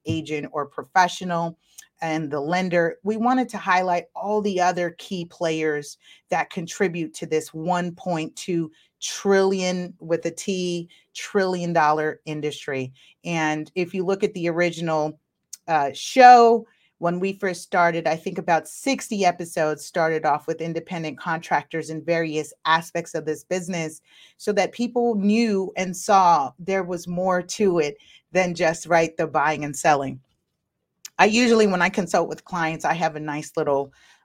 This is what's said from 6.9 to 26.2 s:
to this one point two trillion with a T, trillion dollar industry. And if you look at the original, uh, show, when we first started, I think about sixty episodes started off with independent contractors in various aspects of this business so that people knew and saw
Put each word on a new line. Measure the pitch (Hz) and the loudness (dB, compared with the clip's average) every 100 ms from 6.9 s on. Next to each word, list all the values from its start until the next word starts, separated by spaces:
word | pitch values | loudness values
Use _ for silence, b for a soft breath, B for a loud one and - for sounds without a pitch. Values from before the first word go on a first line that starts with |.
| 170 160 - | -2 -8 -8
to | 165 | -4
this | 156 156 | -4 -4
one | 160 160 180 175 | -8 -4 -2 -4
point | 175 190 165 156 - | -8 -6 -4 -6 -10
two | - 170 160 b b _ | -4 -4 -4 b b _
trillion | - - 196 196 190 190 185 180 175 - | -10 -4 2 4 4 2 -2 -4 -6 -12
with | 165 165 165 | -4 -2 -2
a | |
T, | 165 - 185 180 175 170 b b | -6 -6 -2 -2 -4 -8 b b
trillion | - - 208 190 180 175 | -16 -4 0 0 0 0
dollar | 165 151 156 156 147 - | 2 4 2 0 -4 -8
industry. | 151 147 143 - 135 131 131 b b | -6 -6 -6 -6 -6 -6 -10 b b
And | 165 170 156 151 156 185 | -6 -2 0 -2 -6 -6
if | 175 | -4
you | 190 180 | -4 -2
look | 196 202 | 0 -2
at | |
the | 185 170 | -2 -4
original, | 165 175 165 170 156 151 151 _ _ _ - - | 0 -2 -2 -2 -2 -2 -6 _ _ _ -18 -2
uh, | 160 139 | 0 0
show, | - - 262 247 247 233 233 226 b b _ | -4 -4 10 12 12 10 4 -2 b b _
when | 170 175 | -4 -2
we | 196 | -4
first | 196 196 175 | -4 -6 -6
started, | - 185 170 165 160 | -2 2 4 2 -2
I | 160 | -2
think | 190 175 | -6 -8
about | 180 160 156 | 0 0 0
sixty | - - 269 - 208 | -6 -4 -2 -4 0
episodes | 180 175 170 - 156 151 - | 2 0 -6 -2 -2 -2 -6
started | 185 160 160 156 | -2 0 0 0
off | 147 - | -2 -2
with | 160 | -6
independent | 165 165 165 175 160 135 | -4 -6 -6 -8 -8 -8
contractors | 180 165 - 160 - 160 151 | -6 -6 -2 -2 -2 -8 -8
in | 160 | -10
various | 143 165 160 151 151 - 160 | -2 -2 0 -4 -6 -6 0
aspects | 160 165 170 170 160 | 0 0 -8 -6 -8
of | 156 | -6
this | 151 - | -8 -4
business | 185 175 175 160 160 b b b _ | -6 -4 -6 -6 -10 b b b _
so | - | -2
that | 202 185 | 0 0
people | - 240 240 240 214 | -2 -4 0 0 2
knew | 202 214 233 196 185 - | 2 2 2 0 -4 -6
and | 185 175 | -6 -6
saw | - 196 | 2 4